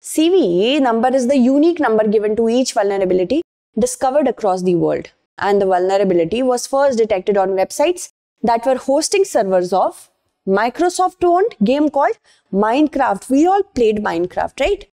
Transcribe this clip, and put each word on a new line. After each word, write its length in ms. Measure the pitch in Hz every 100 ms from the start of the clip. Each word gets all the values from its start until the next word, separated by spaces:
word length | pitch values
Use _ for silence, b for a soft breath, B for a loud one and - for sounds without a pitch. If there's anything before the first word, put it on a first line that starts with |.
C 280 | - - 320
V 460 | 370 233 175 220 294
E 40 |
number 280 | 262 226 254
is 200 | 262 240
the 100 | 277
unique 420 | 240 277 330 339
number 280 | 262 220 220
given 280 | 208 208 214
to 140 | 226
each 240 | 240 254
vulnerability 680 | 240 202 196 185 185 185 285 - _ _ -
discovered 500 | 247 - 269 277 277
across 360 | - 208 185
the 120 | 185 170
world. 360 | 156 147 - _ _ -
And 240 | - 403
the 40 | 190
vulnerability 760 | 185 185 294 302 175 165 220
was 240 | 254 247 -
first 300 | 269 277 233
detected 400 | 220 196 185 202
on 120 | 190
websites 600 | 190 190 - 294 359 - _ _ _
that 220 | 220 233 254
were 100 | 254
hosting 500 | - 277 311 403 392
servers 480 | 285 196 185 180
of 360 | 185 269 - - _ _ _ -
Microsoft-owned 1080 | 196 233 - 349 349 370 - 359 349 427 -
game 260 | 208 277 302
called 280 | 269 311 453 b b b
Minecraft. 760 | 190 214 240 302 269 240 196 -
We 160 | 269 339
all 160 | 392
played 340 | 392 - 220 214
Minecraft, 640 | 214 170 180 - 165 -
right? 240 | 294 403 -